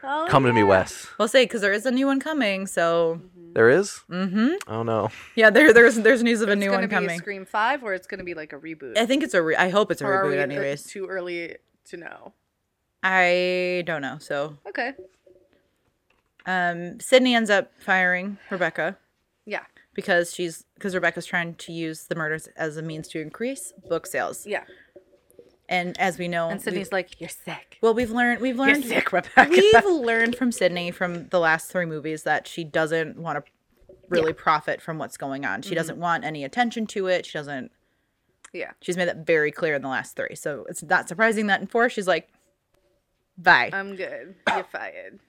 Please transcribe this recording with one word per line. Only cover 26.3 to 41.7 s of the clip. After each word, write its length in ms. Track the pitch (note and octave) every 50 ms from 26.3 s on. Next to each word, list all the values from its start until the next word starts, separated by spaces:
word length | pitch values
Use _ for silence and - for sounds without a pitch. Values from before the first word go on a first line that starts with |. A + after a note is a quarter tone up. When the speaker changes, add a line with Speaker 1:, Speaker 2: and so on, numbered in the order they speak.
| F3 E3+ E3 E3
Speaker 1:
And 140 | E3 -
Sydney's 240 | - A3 F#3+ G3 F#3+
Speaker 3:
we've 60 | -
Speaker 1:
like, 280 | G3+ F#3+ F3+ _ - _
"You're 80 | E3+ E3
sick. 480 | - - - F#3 - - - _ - _
Speaker 3:
Well, 100 | - A3+
we've 180 | A3 A3+ B3 A3
learned, 300 | A3 B3 A#3+ A#3+ A#3+ G3+
we've 160 | A3+ C4 B3
Speaker 1:
You're 100 | A#3 C4+ C#4
Speaker 3:
learned, 160 | C#4+ D4 B3+
Speaker 1:
sick, 260 | A#3 F#3 F3 - -
Rebecca." 360 | - F3+ F3+ - - G#3 - C#4
Speaker 3:
we've 340 | E4+ F#4 G4 G#4 A4 A4 A4
learned 520 | G#4 F4 D#4 A#3+ A#3 A3+ A3+ A#3 A#3 A#3+
from 140 | - C4 B3
Sydney 400 | A3+ - G3 F3+ F3 F3+ F3 F3
from 380 | F3 - F#3 F3 F3 F3 - -
the 100 | - F3+
last 320 | E3 D#3+ D#3+ E3 - -
three 140 | - F#3 F3
movies 380 | E3 D#3 D#3 C3+ D#3 D#3 D#3
that 240 | - D#3+ D3+ C3 -
she 180 | - - - E3+
doesn't 540 | D3+ - E3 D#3+ D3+ E3 E3 D#3+ D#3 - -
wanna 240 | E3 E3 D3 D3 - _ _ _ _ _ _ _ _ - - _ _ _
really 200 | F3+ E3+ D#3+ D#3+
Speaker 1:
Yeah. 60 | - -
Speaker 3:
profit 380 | - E3 D#3 D3+ - - C#3+ -
from 160 | - - D#3+
what's 220 | D#3 C3 A2 - -
going 260 | D3+ C#3 C3+ C#3 C#3+
on. 160 | F3 F#3+ G#3
She 100 | - -
Speaker 1:
Mm-hmm. 40 | F3
Speaker 3:
doesn't 220 | D#3+ D#3+ D#3+ - D#3
want 260 | E3+ F3 E3+ D3+ -
any 180 | D#3 D#3 D3 C#3
attention 420 | C3+ - B3 B3 A#3 - A#3+ A3 G#3
to 200 | - G#3+ F#3+ F#3
it. 180 | F3+ E3+ -
She 60 | - -
doesn't. 340 | D#3+ D3 D3 C#3+ C3 B2 - _ _ _ _ _ _ _ _ _ _ _ _ _ _ _ - -
Speaker 1:
Yeah. 160 | F3 - - - _
Speaker 3:
She's 160 | - - F3
made 120 | F3+ F3+ E3+
that 180 | - D#3+ D#3
very 240 | - E3 D#3 D3+ D3
clear 220 | C#3+ - F3 D#3 D3
in 80 | C#3
the 60 | C3+ C3+
last 280 | C3 A2+ - - -
three. 180 | - - - -
So 280 | - - D#3+ D3 A#2+ - -
it's 120 | F3 -
not 240 | - D3+ F3+ F3 -
surprising 420 | - F3 E3+ A3+ A3+ A3 G#3+ G#3+ G#3
that 120 | G3 -
in 60 | F#3+
four 240 | -